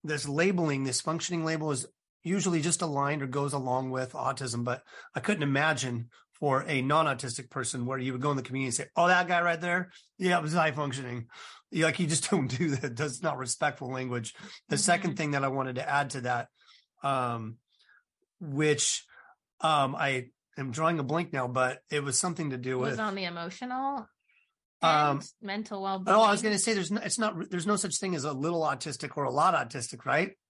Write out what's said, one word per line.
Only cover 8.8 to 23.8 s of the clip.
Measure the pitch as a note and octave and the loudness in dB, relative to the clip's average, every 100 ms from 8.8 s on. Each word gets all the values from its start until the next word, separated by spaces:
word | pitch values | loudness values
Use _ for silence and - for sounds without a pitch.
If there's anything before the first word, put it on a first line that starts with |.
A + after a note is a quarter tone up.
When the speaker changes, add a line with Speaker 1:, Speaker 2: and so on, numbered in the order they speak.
| - - | -2 4
Speaker 1:
"Oh, | F3 | 6
that | F3+ F3+ | 6 4
guy | F3 | 2
right | F3 E3 | 2 0
there, | F3 F3 F3+ - _ _ | 0 -2 -2 -12 _ _
yeah, | F#3 F3 | 2 2
it | |
was | D#3 | 2
high | E3+ D#3+ | 2 2
functioning." | C#3+ C#3+ C3 B2 A#2+ A#2 - - - _ | 2 -4 -4 -6 -8 -10 -16 -18 -20 _
You, | E3+ D#3+ | 2 2
like, | - | 2
you | E3 | 0
just | D#3+ - | 0 2
<laughs> | |
don't | F#3+ C3 | 2 2
do | B2 E3 C3+ | 0 0 0
that. | C3+ A#2 | -2 -2
That's | D3 - | -4 -2
not | E3 C#3 | -4 -4
respectful | B2+ - D3+ C#3+ B2+ | -6 0 -2 -2 -6
language. | C3 B2+ B2 G#2+ - - - _ | -6 -4 -4 -6 -12 -18 -18 _
The | C#3+ | 0
Speaker 2:
Mm-hmm. | |
Speaker 1:
second | - F3 F#3+ C#3+ | 4 4 2 0
thing | D3+ | 0
that | C#3+ | 0
I | C#3 | 0
wanted | C3+ C3 B2 | 0 -2 -4
to | - | 0
add | C#3+ C#3 | 0 0
to | C3+ | -4
that, | B2 B2 - _ _ - _ _ | -2 -2 -4 _ _ -20 _ _
um, | C#3 C3+ B2 A#2 A2 A#2 _ _ _ _ _ _ _ _ | -2 0 0 -2 -6 -12 _ _ _ _ _ _ _ _
which, | D#3+ C#3 D3+ D3 - - - - - _ _ _ | -6 0 2 4 2 -2 -8 -20 -20 _ _ _
um, | D#3+ D3+ C3 C#3 | 2 4 2 2
I | C#3+ C3 B2 _ _ - | 0 0 -4 _ _ -10
am | C3+ | -8
drawing | A#2+ D#3+ E3 | 0 0 2
a | |
blank | C3 D#3+ E3+ | 0 0 0
now, | C#3 B2 | -2 0
but | B2+ B2+ - _ | 2 0 0 _
it | D3 | -4
was | C#3 B2 | 0 0
something | F#3 E3+ D3+ | 0 -2 -4
to | B2+ | -4
do | B2+ B2+ | -4 -2
Speaker 2:
Was | B2 | 0
Speaker 1:
with | A#2 | -2
Speaker 2:
on | G#3+ G3 | -2 -4
the | F3+ | -6
emotional | F3 E3+ F3+ B3 B3+ | -6 -10 -10 -8 -4